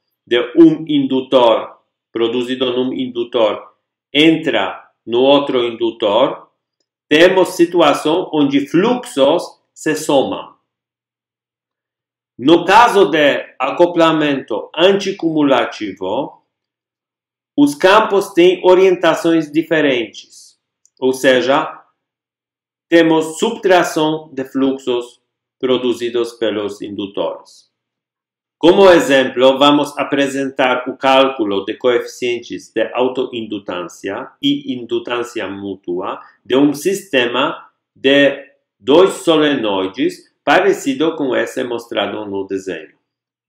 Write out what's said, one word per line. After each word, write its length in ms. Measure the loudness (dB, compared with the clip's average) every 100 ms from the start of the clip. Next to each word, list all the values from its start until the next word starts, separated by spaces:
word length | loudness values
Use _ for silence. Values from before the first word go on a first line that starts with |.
| _ _ _
de 120 | -2 0 6
um 280 | 6 6 -2
indutor, 920 | -2 0 -2 0 4 4 2 -2 -14 _ _ _
produzido 600 | -4 -2 -2 -6 -4 -4
num 200 | -2 -4
indutor, 800 | -4 -8 -8 -6 0 0 -2 -10 _ _ _ _
entra 760 | 2 2 2 -2 -2 -4 -8 -18 _ -4
no 140 | 0
outro 440 | 4 2 2 -2
indutor, 840 | -4 -4 -6 -2 -2 0 0 -4 -16 _ _ _ _ _ _
temos 420 | 4 6 4 0
situação 760 | 0 0 2 2 2 -2 -2 -2
onde 340 | -2 0 0 0
fluxos 800 | 0 0 -2 -4 0 2 2 -4 -16 _
se 220 | _ -6
somam. 640 | -4 0 0 0 -6 -12 _ _ _ _ _ _ _ _ _ _ _ _ _ _ _ _ _ _ -4
No 260 | 2 4
caso 420 | 4 4 4 4 2
de 480 | 2 2 0 -6 _
acoplamento 1120 | -6 0 0 4 2 2 -2 -2 -4 -8 -8
anticumulativo, 1700 | 0 2 2 -2 -4 -4 0 2 2 -2 -6 -10 -8 -8 -6 -8 -14 _ _ _ _ _ _ _ _ _ _ _ 0
os 180 | 0
campos 580 | 2 2 4 2 -2 -2
têm 280 | 2 2 4
orientações 840 | 4 4 4 2 0 0 0 -2 -2
diferentes, 1080 | -4 -2 0 0 -2 -4 -12 -20 -20 -20 _ _ _ _ _
ou 120 | -4
seja, 680 | 0 2 2 2 0 -2 -12 _ _ _ _ _ _ _ _ _ _ _
temos 500 | 4 4 2 -2 -4
subtração 920 | -6 -2 2 2 2 -2 -2 -2 -8
de 120 | -12
fluxos 760 | -8 -2 -2 -2 -4 -4 -6 _ _ _ _ _
produzidos 760 | -2 0 -2 -4 -4 -4 -4
pelos 480 | -4 -4 -4 -6 -10
indutores. 880 | -12 -10 -10 -6 -6 -8 -16 _ _ _ _ _ _ _ _ _ _ _
Como 340 | 4 6 6
exemplo, 680 | 6 4 0 0 2 2 4
vamos 400 | 2 2 0 -6
apresentar 920 | -4 -2 -2 -4 -8 -2 -2 -2 -6
o 80 | -2
cálculo 680 | 2 4 2 0 -4 -4
de 100 | -6
coeficientes 960 | -4 0 0 -4 -8 -6 -6 -10 -16 -8
de 180 | -6 -4
autoindutância 1400 | -2 -2 -2 -8 -8 -10 -12 -10 -12 -12 -12 -12 -12 -14 _
e 320 | -4 -4 -6
indutância 720 | -12 -6 -8 -6 -8 -8 -10 -10
mútua 760 | -10 -12 -12 -10 -8 -8 -12 -18 _
de 120 | -2 0
um 180 | 2
sistema 920 | 0 -4 -6 -2 -2 -2 -2 -4 -6 -16 _ _
de 580 | _ 2 4 2 0 -10 _ _ _
dois 320 | 2 4 4 2
solenoides 1040 | 0 2 2 0 -2 -4 -4 -4 -6 -6 _ _
parecido 720 | 0 2 2 0 -4 -2 -2
com 220 | -2 -4 -4
esse 260 | -4 -6
mostrado 600 | -8 -8 -8 -6 -4 -6
no 220 | -10 -10 -8
desenho. 480 | -8 -8 -12 -14 _ _ _ _ _